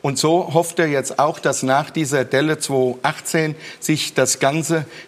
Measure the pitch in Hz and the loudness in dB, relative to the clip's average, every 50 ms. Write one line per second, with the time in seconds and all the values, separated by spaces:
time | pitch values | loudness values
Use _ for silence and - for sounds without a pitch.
0 | - 143 135 - - 156 165 180 175 175 139 165 170 - - - 170 151 143 135 | -4 -4 -2 0 2 2 2 2 2 2 2 0 0 0 0 0 0 2 2 0
1 | 131 - - - 139 156 165 - - 151 131 - - 131 131 139 151 - - 160 | -2 -2 0 0 0 0 0 0 -2 -2 0 0 0 2 2 2 2 0 -2 -4
2 | 156 123 143 139 123 123 - 135 143 156 156 151 - - 139 131 127 127 123 127 | -2 0 0 0 0 2 2 2 2 2 0 -2 -2 -2 0 2 2 2 0 0
3 | - 143 156 - - - - 165 160 151 151 - - - - - - - 156 143 | -2 -2 -2 -2 -8 -2 0 0 0 0 -4 -6 -12 -18 -18 -12 -2 0 0 0
4 | - - - 143 131 123 - - 143 135 147 160 156 156 165 160 143 - - - | 0 -2 0 0 0 2 0 0 0 0 0 0 -2 0 0 -2 -2 -4 -12 -20
5 | - | -20